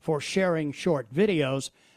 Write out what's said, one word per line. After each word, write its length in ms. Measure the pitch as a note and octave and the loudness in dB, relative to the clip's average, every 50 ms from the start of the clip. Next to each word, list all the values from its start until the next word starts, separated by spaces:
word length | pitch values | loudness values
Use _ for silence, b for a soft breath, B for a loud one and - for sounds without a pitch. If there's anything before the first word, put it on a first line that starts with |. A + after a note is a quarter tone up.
for 180 | b E3 D#3 C#3+ | b -2 -2 -2
sharing 540 | - - - F#3+ F#3+ F#3 E3 D#3+ D3+ C#3+ | -2 -2 -2 0 2 2 0 0 -2 -4
short 400 | C3+ - - F3+ D#3 C#3 A2+ - | -4 -2 0 0 0 0 -2 -4
videos, 560 | B2+ E3 G#3 G#3 F#3 D3+ C#3 C3 C3+ C3+ - - b b b b b | 0 0 2 2 4 2 2 0 0 -2 -4 -6 b b b b b